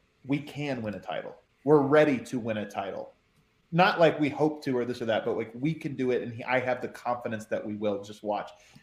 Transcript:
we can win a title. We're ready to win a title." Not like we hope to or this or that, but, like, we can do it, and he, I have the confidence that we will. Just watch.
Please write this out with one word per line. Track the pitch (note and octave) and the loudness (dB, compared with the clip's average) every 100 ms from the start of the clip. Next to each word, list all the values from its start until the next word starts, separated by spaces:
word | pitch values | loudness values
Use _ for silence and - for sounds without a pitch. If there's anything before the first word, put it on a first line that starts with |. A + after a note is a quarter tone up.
| _ _ B2 | _ _ -4
we | C#3+ | -4
can | - C#3+ D3 B2+ | -4 -8 -4 -4
win | G#2+ | -4
a | F#2+ | -8
title. | - D#2+ - - _ _ C3+ | -8 -8 -8 -14 _ _ 6
We're | D3+ | 6
ready | C3+ D3+ D3+ B2 | 8 6 6 2
to | - B2+ | -2 -6
win | A2+ G#2+ | -2 -4
a | G2+ | -4
title." | - G2 - - _ _ _ _ _ - | -6 -6 -8 -10 _ _ _ _ _ -2
Not | E3 F#3+ - | 4 4 6
like | D#3+ - | 4 4
we | C#3+ | -2
hope | C3+ D3+ D3+ | 2 0 0
to | C#3+ B2 | -2 -2
or | A#2+ | -2
this | A#2+ | -4
or | A2+ | 0
that, | G#2+ A2+ | 0 0
but, | G2 | -2
like, | A2+ | -4
we | A#2+ D3 | -4 -4
can | D#3 D#3 | -4 -6
do | B2+ B2+ | -2 0
it, | A#2+ | 0
and | B2 | -2
he, | A#2 A#2+ | -8 0
I | B2+ | 0
have | B2+ B2 | 0 -2
the | A#2 | -6
confidence | - A#2+ B2 A#2+ A2 G#2+ | -6 -4 -4 -4 -8 -4
that | A2 G#2+ | -6 -4
we | G#2 | -2
will. | G#2 G2+ | -2 -2
Just | G2+ G#2 | -6 -10
watch. | G#2 G2+ - - - - | -4 -4 -6 -16 -20 -20